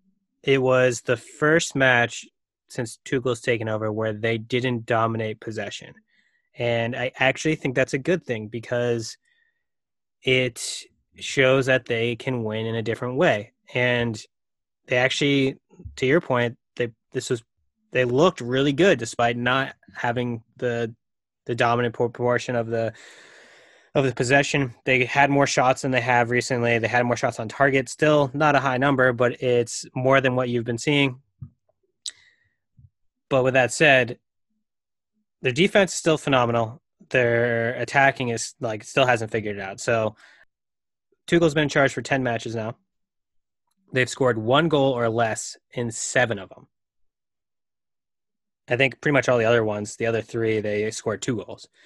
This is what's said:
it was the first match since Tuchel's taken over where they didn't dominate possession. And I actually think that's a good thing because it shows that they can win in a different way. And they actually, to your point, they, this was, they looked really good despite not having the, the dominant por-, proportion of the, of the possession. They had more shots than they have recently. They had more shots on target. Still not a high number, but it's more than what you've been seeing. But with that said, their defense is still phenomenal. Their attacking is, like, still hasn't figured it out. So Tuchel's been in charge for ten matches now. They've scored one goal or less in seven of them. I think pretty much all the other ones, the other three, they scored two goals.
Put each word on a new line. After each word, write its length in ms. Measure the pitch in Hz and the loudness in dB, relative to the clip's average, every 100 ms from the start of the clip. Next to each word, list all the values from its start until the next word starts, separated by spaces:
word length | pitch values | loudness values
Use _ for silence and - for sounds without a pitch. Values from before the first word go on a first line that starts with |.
| _ _ _ _ | _ _ _ _
it 180 | - 135 | 0 2
was 400 | 127 127 127 120 | 4 4 4 0
the 140 | - 117 | -2 -4
first 600 | - - 151 160 - 135 | -4 -2 2 2 0 2
match 480 | 131 123 117 - - _ _ _ _ | 4 4 2 -4 -16 _ _ _ _
since 300 | - 117 - | -10 -10 -12
Tuchel's 360 | - 135 127 120 | -6 -2 -2 -2
taken 280 | - 117 110 | -2 -2 -2
over 240 | 107 110 | -4 -4
where 200 | 107 110 | -4 -4
they 260 | 104 113 117 | -2 -2 -4
didn't 480 | 110 123 127 120 113 | -4 -2 -2 -4 -2
dominate 540 | 117 113 113 110 110 | 0 0 -2 -6 -8
possession. 540 | - 107 101 - - - _ _ _ _ _ - | -10 -10 -10 -12 -18 -20 _ _ _ _ _ -6
And 400 | 120 117 117 127 | -2 -2 -2 -4
I 160 | 123 - | -8 0
actually 360 | 131 131 160 156 | 0 0 -2 -2
think 180 | 143 | -2
that's 200 | 127 131 | 0 0
a 40 | 143 | -2
good 260 | 131 180 | -2 -2
thing 240 | - 113 107 | -2 -8 -8
because 680 | 117 110 123 120 117 113 - _ _ _ _ _ _ _ _ _ _ | -12 -6 -2 -2 -2 -6 -14 _ _ _ _ _ _ _ _ _ _
it 600 | - 127 127 - - - - _ _ - | 0 0 0 -6 -12 -12 -16 _ _ -16
shows 500 | - - 131 135 131 | -6 2 4 4 4
that 200 | 131 - | 0 0
they 300 | 117 117 117 | -2 -2 -4
can 260 | - 123 | -4 -4
win 220 | 110 107 113 | -4 -4 -4
in 80 | 113 | -4
a 60 | |
different 340 | 110 110 123 131 | -4 -4 -4 2
way. 360 | 175 107 104 _ _ | 2 2 -4 _ _
And 460 | 127 123 123 117 110 - _ _ _ _ _ - | -2 0 0 -2 -6 -12 _ _ _ _ _ -2
they 100 | 123 | 0
actually, 600 | 127 - 143 139 135 - _ - - - | 2 2 2 2 0 -4 _ -20 -18 -2
to 100 | 131 | 2
your 140 | 160 | 2
point, 360 | - 127 120 127 _ - | 2 0 0 -4 _ -6
they, 160 | 120 - _ | -6 -8 _
this 180 | 135 - | -10 -6
was, 120 | 123 - _ _ _ _ | -6 -6 _ _ _ _
they 120 | 127 | -2
looked 360 | 123 127 180 - | 0 4 2 2
really 320 | 120 131 143 | -4 0 0
good 260 | 139 196 139 | 2 2 2
despite 380 | 117 - 117 120 | -2 -2 -2 0
not 380 | 120 135 135 - _ - | 0 0 -2 -10 _ -6
having 460 | 123 120 123 117 - _ | -4 -2 -4 -8 -12 _
the, 380 | 123 117 117 117 _ _ _ _ - | -4 -4 -6 -10 _ _ _ _ -8
the 80 | |
dominant 400 | 120 120 120 120 | 0 2 2 0
por-, 160 | - 120 | -2 -4
proportion 440 | - 123 120 - | -2 -2 0 -2
of 120 | 123 113 | -4 -2
the, 260 | 113 113 113 - - - - - - _ _ _ | -4 -4 -8 -18 -20 -20 -20 -20 -20 _ _ _
of 100 | 151 | 0
the 100 | 135 | 0
possession. 600 | 120 123 143 135 151 131 - | 0 2 2 4 0 -2 -4
They 200 | - 127 | 0 0
had 260 | 123 139 143 | 2 2 2
more 160 | 139 139 | 4 2
shots 360 | - 131 131 | 2 2 0
than 80 | 139 | 0
they 100 | 127 | 0
have 280 | 117 123 117 | 2 2 2
recently. 480 | 123 - 123 117 117 | 0 -2 0 0 0
They 100 | 113 | 2
had 180 | 120 123 | 0 0
more 100 | 120 | 0
shots 240 | 127 - | -2 -4
on 80 | 113 | -10
target. 400 | - 139 135 127 | 0 2 2 -2
Still 420 | - 151 151 139 | 0 2 4 2
not 200 | 139 151 139 | 2 2 2
a 40 | |
high 160 | 135 127 | 0 0
number, 340 | 139 135 127 | 2 2 2
but 260 | 120 123 120 | 2 0 0
it's 440 | 131 120 117 - - | 0 0 0 -6 -10
more 260 | 135 131 135 | -2 2 4
than 160 | 131 123 | 2 0
what 120 | 127 | -2
you've 140 | 120 117 | -2 -4
been 100 | 117 | -4
seeing. 420 | - 143 139 131 _ _ - _ _ _ _ _ - - _ _ _ _ _ _ _ _ _ _ _ | 0 2 2 -2 _ _ -20 _ _ _ _ _ -18 -18 _ _ _ _ _ _ _ _ _ _ _
But 140 | 135 | 0
with 100 | 127 | 2
that 180 | 131 120 | 2 2
said, 460 | - 156 131 117 120 _ _ _ _ _ _ _ _ _ _ _ _ | 4 6 6 4 -4 _ _ _ _ _ _ _ _ _ _ _ _
their 100 | 135 | -2
defense 400 | 123 196 214 190 | 2 4 4 2
is 60 | - | 2
still 200 | - 156 | 0 0
phenomenal. 640 | - 131 120 117 110 117 _ _ _ | 2 2 4 0 -2 -8 _ _ _
Their 640 | 131 120 117 120 117 117 | 0 2 2 0 0 -2
attacking 540 | 123 120 143 135 131 123 | -4 0 4 4 2 -4
is, 260 | 113 - - | -4 -8 -8
like, 240 | 117 107 | -8 -8
still 220 | 104 - 127 | -4 0 2
hasn't 240 | 120 110 | 0 -2
figured 260 | 113 104 101 | -6 -6 -8
it 60 | |
out. 180 | 95 101 | -10 -8
So 360 | - 117 107 107 - _ _ _ _ _ _ _ _ _ - | -2 0 -2 -6 -18 _ _ _ _ _ _ _ _ _ 0
Tuchel's 280 | 170 165 | 2 4
been 100 | 143 | 2
in 40 | 147 | 0
charge 240 | 151 135 | 2 2
for 100 | - | 0
ten 200 | 120 139 | -4 -2
matches 320 | 127 113 117 | -2 -4 -6
now. 220 | 113 110 - _ _ _ _ _ _ _ _ _ _ _ | -6 -8 -10 _ _ _ _ _ _ _ _ _ _ _
They've 160 | 131 123 | -2 -2
scored 280 | - 127 113 | 0 0 0
one 300 | 110 135 165 | 2 2 4
goal 240 | 147 135 | 2 2
or 160 | 120 117 | 0 -2
less 480 | 113 113 107 - - _ | 0 -2 -4 -10 -16 _
in 180 | - 120 | -8 -8
seven 480 | 110 - 139 123 104 | -8 -4 0 0 -2
of 100 | 92 | -10
them. 160 | - - _ _ _ _ _ _ _ _ _ _ _ _ _ _ _ _ _ _ _ - | -20 -20 _ _ _ _ _ _ _ _ _ _ _ _ _ _ _ _ _ _ _ -4
I 80 | 120 | 0
think 240 | 131 - | 0 0
pretty 140 | 156 | 0
much 140 | 139 123 | 2 2
all 100 | 123 | 2
the 80 | 110 | 4
other 180 | 120 | 2
ones, 320 | 107 104 107 - | 2 -4 -8 -4
the 100 | 113 | -2
other 140 | 113 | -2
three, 400 | 107 117 113 110 | -4 -4 -2 -2
they 300 | 104 104 107 | -2 -2 -4
scored 320 | - - 101 | -4 -6 -4
two 140 | - 117 | -4 -6
goals. 320 | 92 104 - _ | -8 -16 -20 _